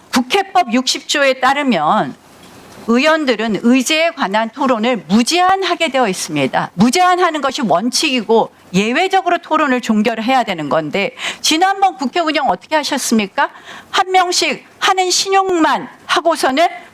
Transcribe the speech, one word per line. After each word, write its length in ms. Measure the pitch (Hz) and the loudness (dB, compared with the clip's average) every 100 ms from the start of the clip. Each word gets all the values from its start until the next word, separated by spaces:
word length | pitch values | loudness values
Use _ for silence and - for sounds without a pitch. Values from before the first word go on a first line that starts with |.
| - | -6
국회법 600 | 247 247 403 381 370 254 | -4 0 0 0 0 0
육십 360 | 240 254 294 - | 0 -2 -4 -4
조에 320 | 302 277 262 | 0 0 2
따르면 760 | 254 277 285 185 151 202 147 - - - - - - - - | 0 0 0 0 2 0 -2 -6 -18 -20 -20 -20 -20 -12 -2
의원들은 720 | 233 311 320 277 214 220 190 | 2 2 2 0 -2 -2 -2
의제에 480 | 233 262 247 311 330 | 2 2 2 0 0
관한 400 | 320 196 214 226 | -2 -2 -2 -2
토론을 540 | 269 269 233 233 240 151 | -2 -2 0 0 -2 0
무제한하게 840 | 208 240 349 359 392 370 339 330 | 0 2 2 2 2 0 -2 -2
되어 180 | 262 226 | 0 0
있습니다. 640 | 185 - 151 - 170 165 | -2 -4 -2 0 -2 -4
무제한하는 680 | 170 233 359 359 359 359 311 | 2 2 4 2 4 2 0
것이 220 | 269 262 | -4 -2
원칙이고 920 | 233 226 240 - 311 254 208 226 175 - - | 0 0 0 -2 -2 -2 2 2 2 -4 -4
예외적으로 680 | 180 214 269 370 381 349 339 | -2 0 0 0 0 0 -2
토론을 420 | - 311 294 247 | 0 0 0 0
종결해야 640 | 240 214 220 226 220 262 | 0 0 0 -2 0 0
되는 240 | 220 170 147 | 0 -4 -2
건데 460 | 151 151 185 196 - - - | -2 -2 -2 -4 -6 -10 -6
지난번 560 | - 311 370 403 392 - | -2 0 0 2 0 0
국회 240 | 262 349 | -6 -2
운영 280 | 311 311 262 | -2 -2 -2
어떻게 280 | 185 - 311 | -4 -2 -2
하셨습니까? 760 | 285 277 - 226 196 - 311 - - - - | -2 -4 0 0 0 -2 -4 -4 -20 -20 -8
한 200 | - 381 | -4 0
명씩 560 | 370 359 349 320 202 - - | 2 2 0 -2 -4 -10 -4
하는 320 | - 370 370 | -2 0 0
신용만 800 | 349 392 392 381 349 311 220 240 - - | -2 0 0 2 2 2 0 -6 -14 -4
하고서는 600 | - 320 311 311 262 349 - - | -2 0 0 0 2 0 -2 -20